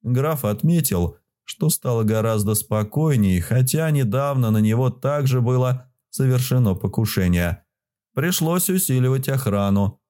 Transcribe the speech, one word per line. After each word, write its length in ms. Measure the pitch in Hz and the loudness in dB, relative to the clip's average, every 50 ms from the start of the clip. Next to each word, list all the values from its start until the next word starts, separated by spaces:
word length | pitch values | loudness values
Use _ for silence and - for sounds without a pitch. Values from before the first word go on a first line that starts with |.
Граф 440 | _ 120 123 127 139 156 156 143 - | _ 0 0 0 0 0 -2 -2 -2
отметил, 720 | 104 107 104 - 156 170 170 156 - 98 87 87 85 - - _ _ _ _ _ | -4 -4 0 0 0 2 2 0 0 0 0 0 -2 -4 -8 _ _ _ _ _
что 260 | - - _ - 156 | -18 -8 _ -2 -2
стало 340 | - - _ 127 120 117 110 | -2 -2 _ -2 -2 0 0
гораздо 500 | 107 110 110 107 113 113 107 101 107 110 | 0 0 0 0 0 0 0 0 0 -2
спокойнее, 880 | 107 - - 113 107 107 104 - 147 156 160 147 117 104 95 90 90 | -2 -2 -2 -2 -2 -2 -2 -2 -2 0 2 2 2 2 2 2 0
хотя 480 | 87 - 113 127 131 127 - 156 160 160 | 0 0 0 0 0 2 0 0 0 0
недавно 600 | 151 143 135 107 101 131 139 143 139 131 123 110 | 0 0 0 0 0 -2 -2 -2 0 0 0 2
на 80 | 110 110 | 2 2
него 300 | 107 110 110 117 131 127 | 2 2 2 2 0 -2
также 520 | 123 - - 131 143 147 131 131 127 127 | -2 -4 -4 -4 -2 0 0 0 0 0
было 500 | 123 120 127 127 127 127 123 127 - _ _ _ _ _ | 0 0 0 0 2 0 -2 -4 -6 _ _ _ _ _
совершено 680 | - - 135 131 127 123 123 - 123 127 123 107 92 | -6 -2 0 2 2 0 0 0 0 2 2 2 0
покушение. 880 | - - 95 - - 110 104 - - 95 90 87 87 87 85 82 - _ _ _ _ _ _ _ _ _ _ _ | 0 -4 -4 -2 -2 -2 -2 0 0 2 2 2 2 0 -2 -4 -6 _ _ _ _ _ _ _ _ _ _ _
Пришлось 560 | - 135 175 180 - 165 160 170 180 170 - | -4 -2 -2 -2 0 0 0 0 0 0 0
усиливать 580 | 180 185 180 - 131 127 127 127 131 135 135 - | 0 0 0 0 0 0 2 2 0 0 -2 -2
охрану. 720 | 135 131 - 110 98 101 101 101 98 98 101 101 - _ _ _ | -4 -2 -2 -2 0 0 0 2 2 2 0 0 -4 _ _ _